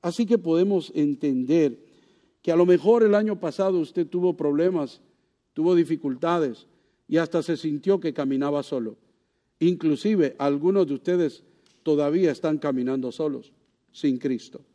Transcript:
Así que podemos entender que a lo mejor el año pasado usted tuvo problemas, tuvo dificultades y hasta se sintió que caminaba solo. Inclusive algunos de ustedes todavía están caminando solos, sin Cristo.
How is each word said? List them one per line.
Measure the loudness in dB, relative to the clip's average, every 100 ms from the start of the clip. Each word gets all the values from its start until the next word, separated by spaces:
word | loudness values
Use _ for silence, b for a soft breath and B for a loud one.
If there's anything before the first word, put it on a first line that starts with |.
Así | -8 -4 0
que | 0
podemos | 2 2 2 0 -2
entender | -2 -2 0 -2 -2 0 2 2 -2 -20 b b b b b
que | -2
a | 2
lo | 4
mejor | 4 4 4
el | 6 4
año | 2 -4
pasado | -6 -2 0 0
usted | -2 -4 -4
tuvo | 0 -2 0
problemas, | -2 2 0 0 -4 -10 _ _ _ _ _
tuvo | -4 2
dificultades | 2 2 -2 -4 -4 -2 0 -2 -4 -18 _ _ _ _
y | -2
hasta | 0 -2
se | -2 -4
sintió | -4 -4 0 0
que | 0
caminaba | -4 -2 -2 -2 -2
solo. | -4 -6 -6 -10 _ _ _ _ _ _
Inclusive | 0 0 0 0 0 2 0 0
algunos | -2 0 0 2 0
de |
ustedes | -2 -2 0 0 -4 _ b b b
todavía | -2 0 2 2 0
están | 0 -2 -2
caminando | -2 -2 -2 -4 -6
solos, | -4 -6 -6 -12 _ _ _ _
sin | -6 -2 -2
Cristo. | -2 -6 -8 -20 _